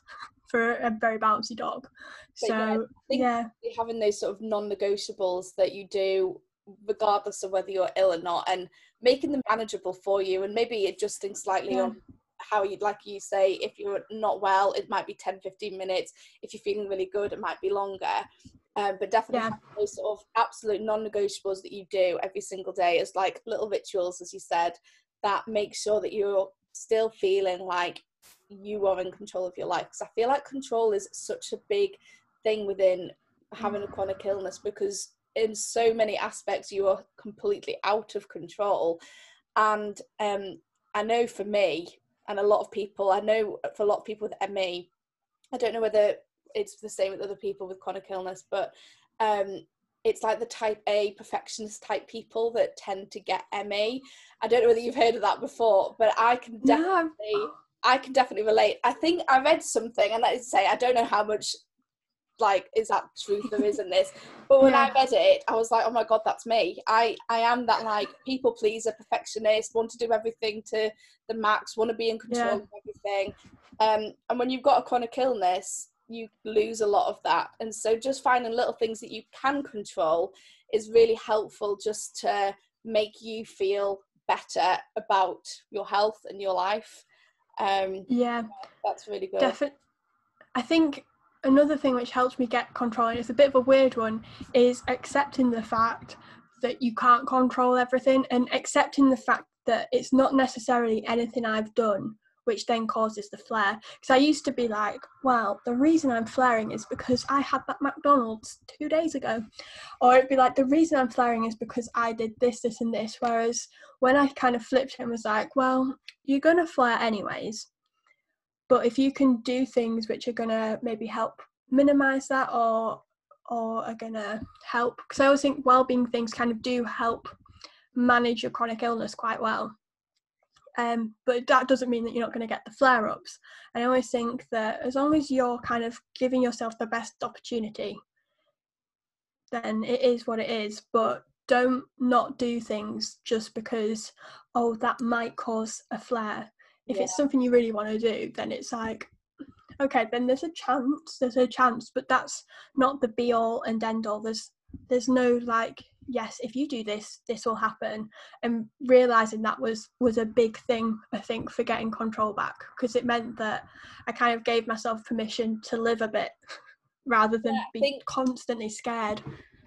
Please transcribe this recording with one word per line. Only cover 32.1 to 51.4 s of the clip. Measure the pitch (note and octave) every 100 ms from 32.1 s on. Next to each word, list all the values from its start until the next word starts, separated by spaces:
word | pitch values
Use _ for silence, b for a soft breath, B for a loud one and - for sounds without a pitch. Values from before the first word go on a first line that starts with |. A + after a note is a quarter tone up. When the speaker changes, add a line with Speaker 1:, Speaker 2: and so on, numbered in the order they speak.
| b b _
Speaker 2:
thing | A3 G#3+
within | G3+ G3 F#3+ F3+ E3+ - _ _ _
having | G#3 G#3+ G#3
a | G3+
chronic | - G3 F#3+
illness, | G3+ G3 F#3+ -
because | G#3 G#3 G3+ G3 - _ _ A3
in | A3
so | G#3+ - A#3 A#3
many | A3+ G#3+ G3+
aspects | A3 - - G3 -
you | G3 G3
are | G3+ - _
completely | G#3+ G3+ G#3 G3+ - -
out | F#3+ G#3+ A3 G#3
of | -
control. | F3+ D3 - G3+ F#3+ E3 E3 B B B B _ -
And, | G#3+ G#3+ G#3 G3+ - _
um, | G#3+ G3+ G3 E3 _ _ _
I | G#3
know | G#3+ A#3 A#3+
for | -
me, | G3+ G#3 F#3+ D3+ F3 - _ _ -
and | G3+
a | G3+
lot | G#3+
of | G#3+
people, | G#3+ G3+ - G3
I | G3
know | G#3 A3 G#3+ - - -
for |
a | G#3
lot | G#3
of |
people | - G#3+ G3+
with | -
M | G3 G3
E, | F#3 F3+ F3 _ _ _ _ _ _
I | B3+
don't | A#3
know | A3+
whether | A3 G#3+ G#3 - _ _ _
it's | A3 G3 -
the | G#3+
same | - F#3+
with | F#3+
other | G3 F#3+
people | G3+ G3 F#3
with | F#3+
chronic | - F#3+ F#3+
illness, | F#3+ F#3 F#3 _
but, | G3 - b b b b _
um, | A3 G#3 G3 F#3+ D3+ _ _ _
it's | A3 G#3+
like | A3 A3
the | A#3
type | - A3 G#3+ -
A | G#3 G#3
perfectionist | G3+ - G3+